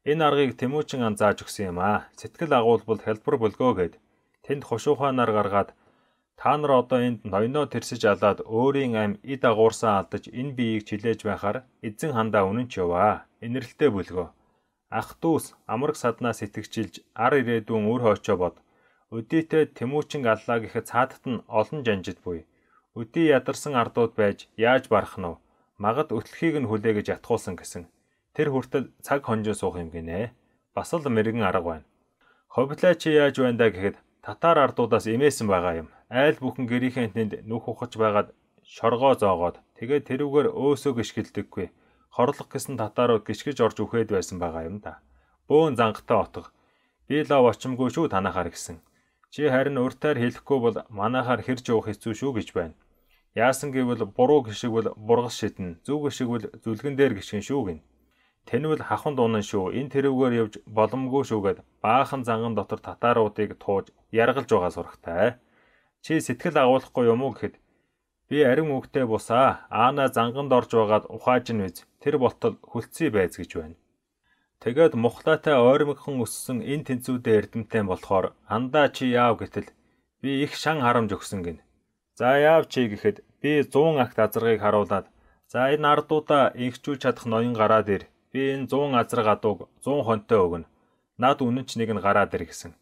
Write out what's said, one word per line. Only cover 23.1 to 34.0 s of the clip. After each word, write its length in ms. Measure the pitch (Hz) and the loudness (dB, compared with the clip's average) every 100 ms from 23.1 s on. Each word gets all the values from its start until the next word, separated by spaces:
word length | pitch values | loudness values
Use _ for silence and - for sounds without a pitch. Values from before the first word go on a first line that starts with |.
| 165 160 | 0 4
ядарсан 480 | 131 - 113 147 131 | 4 2 -8 -2 0
ардууд 400 | 110 - 113 - | 0 0 0 2
байж 320 | 104 - - - | 0 0 -14 0
яаж 320 | 117 131 - | 2 2 2
барах 320 | 104 92 - | 0 0 -8
нь 80 | 90 | -10
вэ? 80 | 80 _ _ _ _ | -10 _ _ _ _
Магад 320 | 101 123 156 135 | -2 -2 -2 -6
өтлөхийг 400 | - - 165 151 | -8 -4 -2 -2
нь 140 | 117 | -2
хүлээ" 220 | 110 113 104 | -2 0 -2
гэж 120 | 101 92 | -4 -8
ятгуулсан 400 | - 110 - 92 | -4 -4 -4 -12
гэсэн. 320 | - - 87 _ _ _ _ | -14 -16 -18 _ _ _ _
Тэр 160 | - 151 131 | -4 -2 -2
хүртэл 400 | - 143 117 _ | -4 -6 -6 _
цаг 240 | - 143 139 | -4 -4 -2
хонжоо 240 | 110 107 | -4 -2
суух 240 | 101 95 87 | -4 -4 -6
юм 80 | 82 | -10
гинэ. 400 | 85 82 87 120 _ _ _ _ | -12 -8 -8 -8 _ _ _ _
Бас 240 | - - 170 | -10 -6 -6
л 80 | |
мэрэгэн 400 | 143 110 107 113 | 0 0 0 0
арга 400 | 98 92 85 78 | 0 0 -4 -8
байна. 20 | _ _ _ _ _ _ _ | _ _ _ _ _ _ _
"Ховлаа 480 | - 135 151 180 165 | -2 -2 2 2 2
чи 160 | 160 | 4
яаж 240 | 151 143 135 | 4 4 2
байна 240 | 127 117 | 0 4
даа?" 120 | 113 90 | 2 2
гэхэд, 240 | 98 - | -4 -6